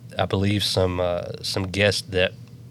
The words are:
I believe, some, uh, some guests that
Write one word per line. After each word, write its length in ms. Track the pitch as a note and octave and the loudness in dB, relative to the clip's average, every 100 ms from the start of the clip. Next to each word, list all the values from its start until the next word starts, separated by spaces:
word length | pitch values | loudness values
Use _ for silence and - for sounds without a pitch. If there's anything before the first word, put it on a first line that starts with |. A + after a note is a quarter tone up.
| - - | -10 -2
I 80 | F#2 | 0
believe, 380 | G2 G2 G#2 | 2 2 2
some, 340 | - - F#2 F2+ | 2 2 2 2
uh, 240 | F2+ F2 - - | 0 -2 -4 -8
some 260 | - - F#2+ | -6 -2 -2
guests 340 | F#2+ G#2 - - | 4 4 4 -2
that 240 | F#2+ F#2 - - - - | 0 0 -2 -16 -18 -20